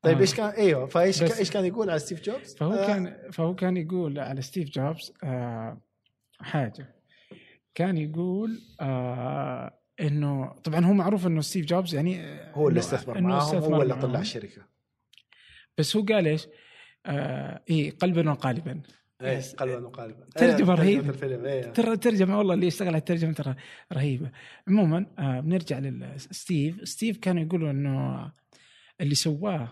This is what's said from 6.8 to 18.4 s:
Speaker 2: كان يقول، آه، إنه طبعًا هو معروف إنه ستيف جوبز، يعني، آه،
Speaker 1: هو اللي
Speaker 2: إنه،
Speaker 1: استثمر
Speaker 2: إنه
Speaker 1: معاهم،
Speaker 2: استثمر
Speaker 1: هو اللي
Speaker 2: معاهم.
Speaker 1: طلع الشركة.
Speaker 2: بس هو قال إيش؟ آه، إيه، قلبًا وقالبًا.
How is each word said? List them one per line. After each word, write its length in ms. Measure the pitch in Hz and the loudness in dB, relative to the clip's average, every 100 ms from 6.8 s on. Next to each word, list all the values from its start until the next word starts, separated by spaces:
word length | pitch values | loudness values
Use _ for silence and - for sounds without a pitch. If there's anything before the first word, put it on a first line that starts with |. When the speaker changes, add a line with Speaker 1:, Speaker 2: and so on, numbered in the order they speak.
| 135 _ _ _ _ - - _ _ | -20 _ _ _ _ -20 -20 _ _
Speaker 2:
كان 240 | - 180 170 | -4 0 0
يقول، 640 | 151 160 180 185 220 226 - - | -2 -4 -2 -2 -4 -8 -14 -8
آه، 960 | 139 131 123 123 127 139 135 127 123 _ _ - | -4 -2 -4 -4 -4 -4 -6 -6 -10 _ _ -6
إنه 520 | 151 147 147 139 135 - | -2 0 0 -2 -6 -8
طبعًا 200 | 165 160 | -2 2
هو 80 | 175 | 6
معروف 340 | 202 175 208 180 | 6 4 2 2
إنه 140 | 160 | 0
ستيف 260 | 151 190 147 | 0 -4 0
جوبز، 280 | 175 180 | 0 0
يعني، 260 | 156 165 180 | -2 -2 -2
آه، 320 | 160 151 - | -8 -14 -10
Speaker 1:
هو 160 | 143 151 | 2 4
اللي 120 | - | 4
Speaker 2:
إنه، 60 | - | 2
Speaker 1:
استثمر 320 | 135 - 202 | -4 -4 0
Speaker 2:
إنه 100 | 180 | 2
Speaker 1:
معاهم، 140 | 143 | 4
Speaker 2:
استثمر 340 | 147 156 156 151 | 2 2 4 4
Speaker 1:
هو 60 | |
اللي 120 | 131 | 4
Speaker 2:
معاهم. 120 | 123 135 | 2 0
Speaker 1:
طلع 140 | 123 | 0
الشركة. 420 | 202 120 - - - _ _ _ _ - _ _ - - _ - | -2 -6 -12 -18 -20 _ _ _ _ -20 _ _ -20 -20 _ -4
Speaker 2:
بس 180 | 151 214 | 0 0
هو 60 | |
قال 240 | 196 214 160 | 2 4 4
إيش؟ 200 | 156 - - - - - _ - | 0 -4 -20 -20 -20 -20 _ -6
آه، 560 | 143 143 131 139 - - | -4 -4 -6 -8 -12 -2
إيه، 200 | 160 147 | 0 0
قلبًا 400 | - 180 170 160 | 0 2 4 2
وقالبًا. 500 | - | 0